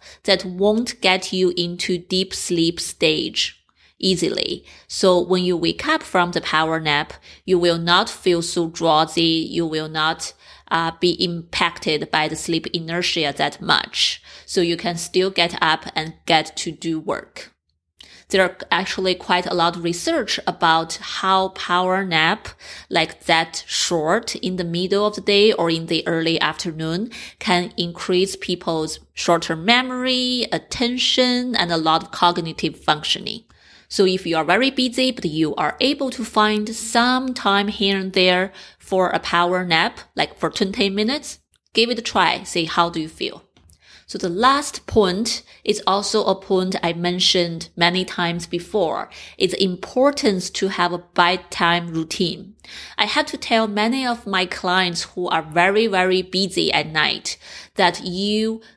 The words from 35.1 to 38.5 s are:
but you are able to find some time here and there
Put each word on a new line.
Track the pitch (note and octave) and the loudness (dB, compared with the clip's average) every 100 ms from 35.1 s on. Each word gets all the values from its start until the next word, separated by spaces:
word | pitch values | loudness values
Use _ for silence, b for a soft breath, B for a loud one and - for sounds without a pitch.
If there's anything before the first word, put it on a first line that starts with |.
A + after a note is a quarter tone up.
but | - E3+ | 0 -4
you | D#3 D3+ - | 0 0 0
are | D3+ - | -2 0
able | B3+ C#4+ C4+ | 0 0 -4
to | - A3 | -6 -2
find | A3 G#3+ G#3+ G#3+ A3+ | 2 2 2 -2 -6
some | - A#3 B3 B3+ C4 B3+ | -2 2 2 2 -2 -2
time | - G3 G3+ | 2 2 2
here | - G3 G3 | 0 0 0
and | F#3+ | 0
there | F#3 F3+ F3+ F#3+ | 2 4 4 0